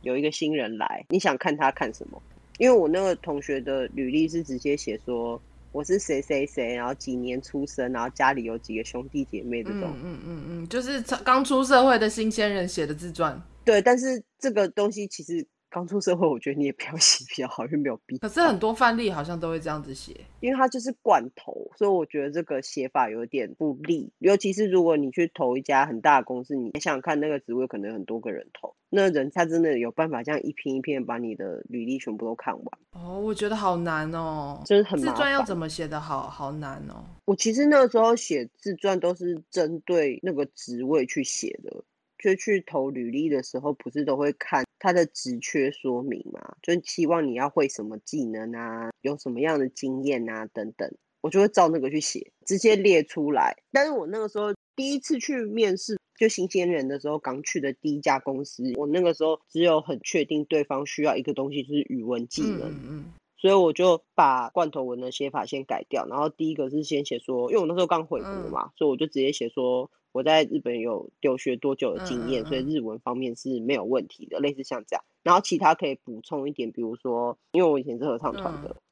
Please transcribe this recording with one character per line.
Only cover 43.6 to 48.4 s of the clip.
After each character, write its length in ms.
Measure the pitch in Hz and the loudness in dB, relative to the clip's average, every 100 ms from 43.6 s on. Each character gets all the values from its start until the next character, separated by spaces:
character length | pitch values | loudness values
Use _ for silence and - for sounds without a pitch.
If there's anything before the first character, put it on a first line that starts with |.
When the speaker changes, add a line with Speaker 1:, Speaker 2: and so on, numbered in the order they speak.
| 147 | -4
Speaker 1:
不 160 | 147 - | -4 -6
是 120 | 143 | -4
都 140 | 143 135 | 0 0
会 160 | 147 | 0
看 320 | 143 - 143 127 _ | -2 -2 -2 -2 _
他 120 | 190 | 2
的 140 | 180 170 | 4 2
职 320 | - 131 120 | 0 -6 -6
缺 300 | - 156 135 | -4 0 0
说 300 | 143 135 123 | 0 -2 -2
明 240 | 135 117 - | -2 -6 -8
嘛， 220 | - - - | -14 -16 -12
就 100 | - 175 | -2 -2
希 240 | - - 156 | -2 -2 2
望 200 | 170 147 | 2 2
你 100 | 120 | 0
要 140 | 139 | 0
会 180 | 170 139 | 2 0
什 160 | - 107 | 0 -10
么 120 | 110 | -10
技 260 | - 156 120 | -8 -4 -4
能 260 | 110 | -4